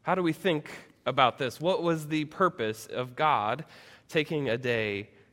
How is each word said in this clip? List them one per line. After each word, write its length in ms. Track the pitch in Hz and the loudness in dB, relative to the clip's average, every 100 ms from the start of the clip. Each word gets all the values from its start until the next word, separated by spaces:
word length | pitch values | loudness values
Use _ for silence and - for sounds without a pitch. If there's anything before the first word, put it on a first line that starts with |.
How 140 | - 185 | 0 0
do 80 | |
we 100 | 170 | 0
think 380 | 156 196 151 - - - _ - | 0 0 0 -4 -18 -20 _ -2
about 320 | 135 127 - | 4 4 4
this? 240 | 131 - | -4 -2
What 220 | 165 170 | 0 2
was 240 | 170 160 151 | 2 0 -2
the 180 | 156 151 | -4 -4
purpose 640 | - 180 - 110 110 - | 0 0 2 -4 -4 -8
of 280 | - 127 123 | -6 -6 0
God 480 | 156 127 104 131 - - - - _ | 2 4 0 -4 -8 -18 -20 -20 _
taking 420 | 165 147 160 135 | -2 0 -2 0
a 80 | 120 | 0
day 520 | 123 117 107 101 104 - - | 0 0 0 -2 -6 -16 -20